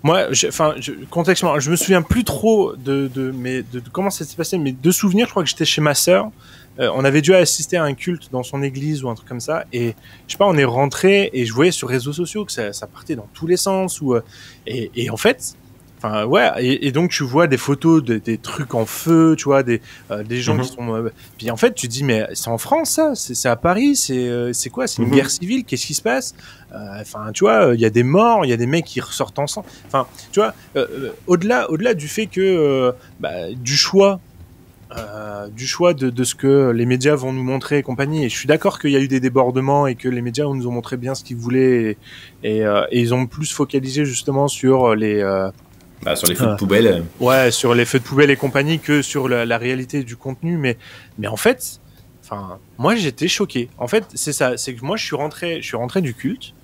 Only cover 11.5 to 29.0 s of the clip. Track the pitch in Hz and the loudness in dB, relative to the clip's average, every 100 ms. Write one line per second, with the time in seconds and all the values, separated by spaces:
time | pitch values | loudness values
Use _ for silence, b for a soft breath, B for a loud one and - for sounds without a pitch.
11.5 | 113 175 - 123 127 123 147 170 214 208 | 2 2 2 -2 -4 -4 -6 -6 -6 -8
12.5 | - 107 101 104 - - 135 104 - 165 | -6 -6 -8 -14 -18 -10 -10 -10 -10 -2
13.5 | 180 196 190 185 - 139 120 - B B | 0 0 -2 -2 -4 0 0 -2 B B
14.5 | B - 127 110 120 117 110 220 269 - | B -10 -8 -6 -6 -6 0 0 0 -8
15.5 | - - - _ - 110 107 110 180 226 | -16 -20 -20 _ -10 -4 -2 2 4 2
16.5 | 69 127 139 143 131 175 - 135 139 170 | 2 0 0 0 0 -2 -2 0 2 4
17.5 | 131 - 143 165 160 120 113 117 110 - | 2 0 0 4 4 4 -2 -2 -6 -6
18.5 | - 131 123 110 - 160 165 160 156 139 | -10 -4 -4 -4 -4 2 4 6 4 2
19.5 | 139 123 117 B B - 104 107 123 120 | 2 2 -2 B B -10 -10 -6 -4 0
20.5 | - 127 131 120 110 113 B B - 110 | 0 -2 -6 -6 -4 -6 B B -10 -8
21.5 | 117 240 - 123 123 139 110 107 - - | 0 0 0 -8 -2 0 0 0 -6 -6
22.5 | 117 - 311 320 - 311 254 - 123 127 | -6 -2 -2 0 0 0 -2 -6 -4 0
23.5 | 117 165 190 285 285 - 127 123 120 120 | 0 0 2 2 2 0 -2 -2 -2 -4
24.5 | 117 131 240 254 - 117 139 135 - 175 | -4 -6 -6 -6 -2 2 2 2 -4 -4
25.5 | 262 - 123 - 151 220 262 254 B B | -4 -4 -6 -6 -4 -2 -2 -4 B B
26.5 | B B 104 104 101 110 107 110 104 196 | B B -18 -14 -14 -14 -10 -10 0 2
27.5 | 226 165 120 113 110 123 175 233 226 143 | 6 4 4 4 4 4 4 6 4 2
28.5 | 117 120 165 - 123 | 0 0 0 -2 -10